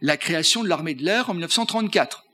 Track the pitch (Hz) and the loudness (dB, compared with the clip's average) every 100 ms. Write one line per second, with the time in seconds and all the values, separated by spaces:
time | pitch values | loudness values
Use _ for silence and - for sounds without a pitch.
0 | 143 147 - 165 151 233 208 156 160 131 | 0 0 0 0 0 0 0 0 -2 -2
1 | 160 226 247 175 165 - 226 226 214 196 | 0 0 0 -4 -2 -2 0 -2 2 2
2 | 127 - _ | 2 -2 _